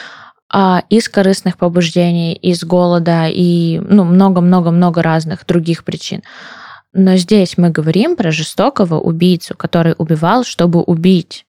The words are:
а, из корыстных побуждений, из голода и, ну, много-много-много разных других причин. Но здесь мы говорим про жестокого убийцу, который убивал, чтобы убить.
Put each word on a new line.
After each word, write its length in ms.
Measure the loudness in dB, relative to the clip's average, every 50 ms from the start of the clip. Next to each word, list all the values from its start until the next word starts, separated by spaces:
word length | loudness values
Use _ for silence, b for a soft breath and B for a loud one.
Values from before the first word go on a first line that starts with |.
| B B B B B B B _ _ _ -2
а, 300 | 0 2 2 2 0 0 0
из 180 | 0 0 0 0
корыстных 480 | -2 0 0 2 0 0 -2 -6 -4
побуждений, 760 | -2 -4 -2 0 0 0 0 0 0 0 0 0 -2 -2 -4 -6
из 300 | -4 -2 -2 -2 -2 -2
голода 640 | -2 0 0 2 2 0 0 0 0 0 0 0 -2 -2
и, 460 | 0 0 0 0 0 0 -2 -4 -4 -2 2
ну, 140 | 2 2 4
много-много-много 960 | 4 4 4 4 4 2 2 2 2 2 2 2 2 2 2 2 2 2 0 0
разных 440 | 0 0 -2 -2 -4 -8 -10 -6
других 380 | -2 -2 -2 0 -2 -4 -6 -6
причин. 380 | -10 -12 -10 -10 -12 -12 -12 B B B B B B B B B B B B B _ _
Но 240 | 2 2 4 4
здесь 400 | 2 2 2 2 2 2 0 0
мы 140 | 0 0 0
говорим 460 | 0 0 -2 0 0 0 0 0 -2
про 160 | -2 -2 -2 -2
жестокого 640 | -4 -6 -6 -2 -2 -2 0 0 0 -2 0 -2 -2
убийцу, 560 | -2 -4 -2 0 2 0 0 0 -4 -10 -12
который 380 | -10 -8 -4 -2 0 0 0 0
убивал, 460 | -2 -2 -2 -2 -2 0 0 0 0 -2
чтобы 400 | -4 -4 -2 0 0 2 0 0
убить. 640 | 0 -2 0 2 2 2 2 0 -4 -12 -20 -20 _